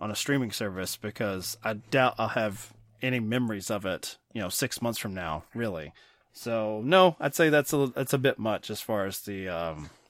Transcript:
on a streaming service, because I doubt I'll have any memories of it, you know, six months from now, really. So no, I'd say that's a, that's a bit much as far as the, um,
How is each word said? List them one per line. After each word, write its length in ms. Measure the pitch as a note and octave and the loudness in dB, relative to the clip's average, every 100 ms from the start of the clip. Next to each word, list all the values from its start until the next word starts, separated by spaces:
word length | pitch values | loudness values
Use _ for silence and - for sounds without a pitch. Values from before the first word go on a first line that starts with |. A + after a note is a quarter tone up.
on 100 | G#2+ | -6
a 60 | G#2 | -4
streaming 340 | - C#3 A#2 | 0 0 0
service, 440 | - G#2 F#2 F2+ - | -4 -6 -4 -6 -6
because 600 | G#2+ - G#2+ F#2+ F2 - | -8 -4 -4 -4 -6 -6
I 120 | A2 | -6
doubt 420 | G#2+ - C#3 B2+ - | -6 -2 2 2 2
I'll 100 | A2 | -2
have 440 | B2 G#2+ G2+ - - - _ | 0 -2 -4 -14 -20 -20 _
any 180 | C3 B2+ | -2 -2
memories 500 | A2 B2 A#2+ G#2 - | 0 0 0 -4 -4
of 160 | G#2+ G2 | -2 -2
it, 320 | E2+ - - _ | -4 -6 -14 _
you 80 | A#2 | -6
know, 60 | F#2 | -4
six 340 | - C3 - | -2 -2 -2
months 160 | A#2 A2+ | -4 -4
from 160 | G#2+ | -6
now, 300 | F#2+ E2+ D#2 - | -6 -4 -6 -6
really. 380 | A#2 A2+ E2+ D#2 - - _ _ | -6 -4 -4 -10 -14 -20 _ _
So 500 | - A#2 A2+ G#2+ G#2+ | -12 -4 -2 -2 -2
no, 320 | B2 F#3 F#3 D#3+ | 6 8 8 6
I'd 140 | D3 | 0
say 140 | - D#3+ | 4 6
that's 240 | D3+ C#3 | 6 4
a, 200 | D3+ C3+ | 2 2
that's 180 | B2 C3 | 0 0
a 60 | C#3 | 2
bit 200 | C3 - | 4 2
much 320 | A2 G2+ - | 0 -2 -4
as 100 | G#2 | -8
far 260 | - G#2+ G2 | -2 0 0
as 140 | F#2+ | -4
the, 280 | - G2 F#2+ | -8 -6 -4
um, 420 | E2+ E2+ D#2 D2+ - | -4 -4 -6 -12 -16